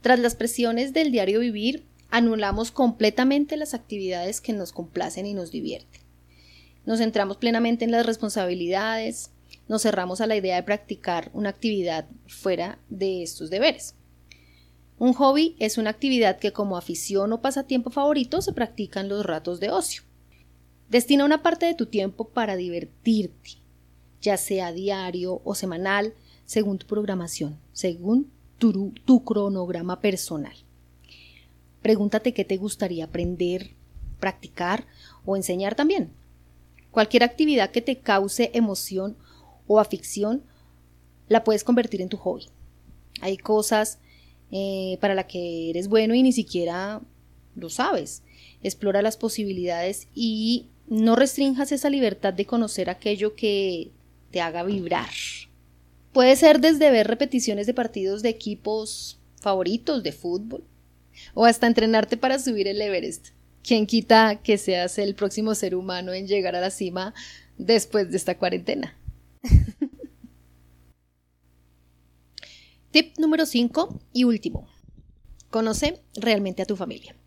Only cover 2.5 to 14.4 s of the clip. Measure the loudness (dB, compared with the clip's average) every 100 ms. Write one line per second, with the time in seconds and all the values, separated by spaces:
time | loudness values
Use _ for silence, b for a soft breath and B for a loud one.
2.5 | -2 -4 0 0 2 0 2 2 2 0
3.5 | -4 -6 -8 -10 -8 -6 -6 -6 -8 -6
4.5 | -6 -6 -10 -10 -6 -6 -6 -8 -8 -8
5.5 | -8 -8 -10 -14 -20 _ _ _ b b
6.5 | b b b -4 0 0 0 -2 0 0
7.5 | 2 2 0 2 2 0 -2 -4 -2 -2
8.5 | -2 -2 -2 -2 -4 -6 -10 -14 _ B
9.5 | B _ -2 0 0 -4 -4 0 0 0
10.5 | -2 -2 -4 -4 -10 -4 -4 -6 -6 -6
11.5 | -4 -2 -2 -2 -4 -8 -16 -20 -8 -4
12.5 | -2 -4 -10 _ -6 -4 -4 -6 -10 -8
13.5 | 0 0 0 -10 -20 _ _ _ b